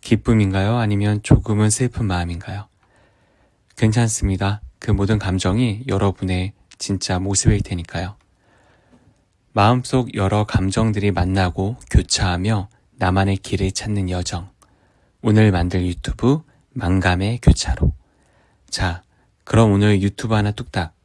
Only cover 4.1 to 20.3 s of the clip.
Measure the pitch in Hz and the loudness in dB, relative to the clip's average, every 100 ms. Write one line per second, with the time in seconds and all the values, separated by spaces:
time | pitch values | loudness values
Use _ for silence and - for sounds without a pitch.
4.1 | - 104 95 98 101 - _ - 98 98 | 0 -2 0 -2 -4 -10 _ -2 0 0
5.1 | 110 92 92 92 98 123 104 135 98 101 | 0 0 -2 0 0 0 -2 -4 0 0
6.1 | 92 95 90 92 - _ - - 95 - | -2 -4 -2 -4 -8 _ -16 -6 -4 -2
7.1 | 90 98 98 - 101 - 87 82 85 90 | -4 -2 2 2 2 -2 -6 -8 -8 -8
8.1 | - _ _ _ _ _ _ _ _ _ | -12 _ _ _ _ _ _ _ _ _
9.1 | _ _ _ _ - 104 127 127 127 117 | _ _ _ _ 2 4 4 0 -2 -2
10.1 | - 95 104 107 - 95 101 113 104 101 | -2 0 0 0 0 -2 0 0 0 0
11.1 | 87 90 95 92 85 98 123 - - - | 0 0 0 0 -2 -4 -6 0 0 2
12.1 | - 92 87 98 107 95 _ _ _ 92 | -2 -2 -2 -2 -2 -4 _ _ _ 0
13.1 | 95 98 98 - 92 92 - - 101 90 | 2 0 0 -4 -4 -2 -4 -6 -4 -4
14.1 | 90 90 87 85 _ - _ _ _ _ | -4 -6 -8 -12 _ -20 _ _ _ _
15.1 | _ 110 107 107 92 87 92 90 87 - | _ 2 6 6 4 0 0 -2 -4 -6
16.1 | - 117 151 - _ _ 127 87 95 90 | -2 0 0 -2 _ _ -6 0 2 2
17.1 | 90 92 123 - - - - 80 - _ | 0 -2 2 4 4 2 -2 -2 -2 _
18.1 | _ _ _ _ _ _ - 92 85 _ | _ _ _ _ _ _ -4 -4 -4 _
19.1 | _ _ _ - 110 113 101 104 101 101 | _ _ _ 0 4 4 4 4 2 0
20.1 | - 113 | -4 -2